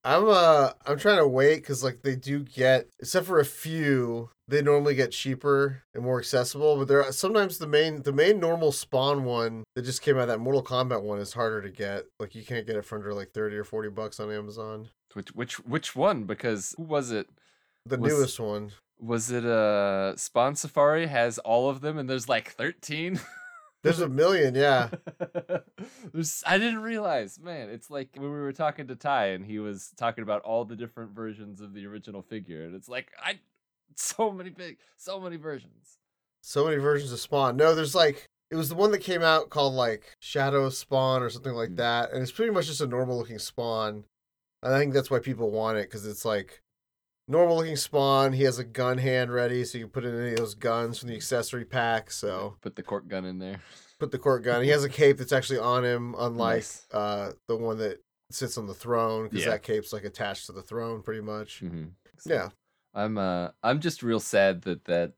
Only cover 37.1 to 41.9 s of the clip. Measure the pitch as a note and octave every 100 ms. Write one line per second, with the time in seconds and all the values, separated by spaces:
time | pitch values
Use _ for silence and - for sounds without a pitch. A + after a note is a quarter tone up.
37.1 | A#2+ - C#3+ C3 B2+ D#3+ D#3+ D3+ F3+ D#3
38.1 | C#3+ - _ _ D#3+ D3 E3+ G#3 G3+ F#3+
39.1 | F3 E3 D#3+ D3+ D3+ C#3 C3 A#2+ A2 -
40.1 | - - D3 C3+ C#3 C3+ C3 - C3 C3
41.1 | C3 A#2+ A#2 C3 A#2 A2+ F2+ A#2+